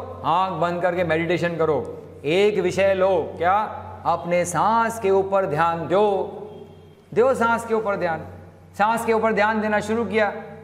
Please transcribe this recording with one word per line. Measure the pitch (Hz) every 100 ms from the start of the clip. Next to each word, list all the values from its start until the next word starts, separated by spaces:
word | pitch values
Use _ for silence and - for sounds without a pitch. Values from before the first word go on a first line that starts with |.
| - -
आंख | 139 170 190
बंद | 165 170 175
करके | 180 175
meditation | 170 160 165 170 170 165
करो, | 160 139 - - - -
एक | 139 175 208 196
विषय | 180 175 196
लो, | 190 190 180 131 -
क्या, | 170 202 214 - - - 143
अपने | 170 175 175
सांस | 170 156 190 226 226 220
के | 196
ऊपर | 190 196 196 185
ध्यान | 147 170 165 151
दो, | 185 208 190 - - - - - - - - -
दो | 180 262
सांस | 254 233 226 -
के |
ऊपर | 220 202 190
ध्यान। | 175 160 - - - - - -
सांस | 214 226
के | 226
ऊपर | 220 220
ध्यान | 202 208 220
देना | 214 208
शुरू | 208 226
किया, | 208 214 208 - - -